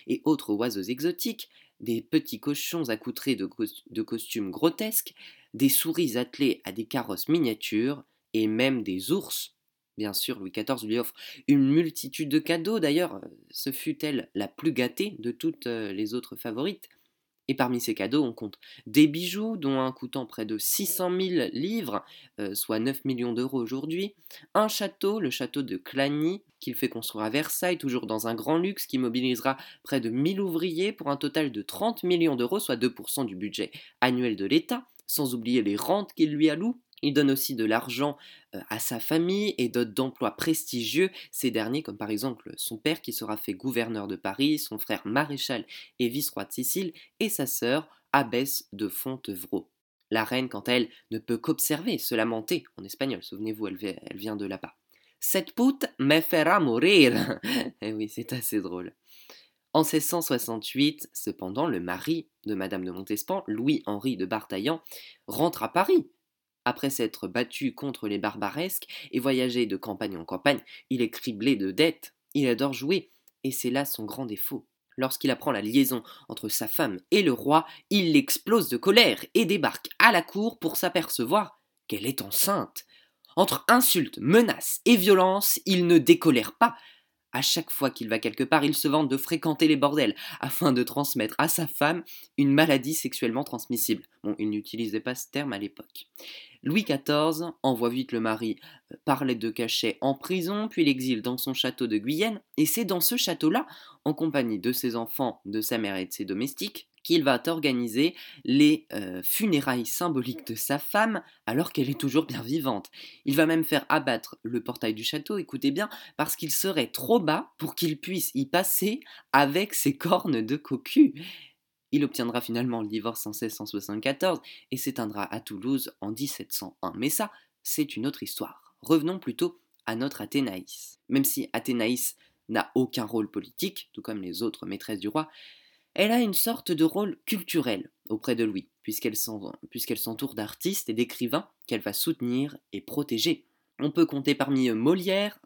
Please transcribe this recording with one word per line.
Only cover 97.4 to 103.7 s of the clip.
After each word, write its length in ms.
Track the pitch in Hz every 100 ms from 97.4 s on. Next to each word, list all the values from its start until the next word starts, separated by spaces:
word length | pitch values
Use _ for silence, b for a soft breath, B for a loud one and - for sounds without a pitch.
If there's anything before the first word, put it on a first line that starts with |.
| 170 -
envoie 240 | 131 117 120
vite 240 | 127 131
le 80 | 117
mari, 380 | 113 110 113 - B B -
euh, 60 | - -
par 180 | 135
lettre 160 | 135 117
de 100 | 117
cachet 480 | 107 113 - 113 -
en 120 | 135
prison, 540 | 135 - 185 170 208 226
puis 160 | 185
l'exile 380 | 147 131 127 113
dans 160 | 120 123
son 160 | 139
château 340 | 123 131 - 123
de 100 | 107
Guyenne, 440 | 110 156 220 208 - -
et 80 | 156
c'est 180 | -
dans 160 | 202 180
ce 160 | 170 247
château-là, 500 | - 165 156 220 311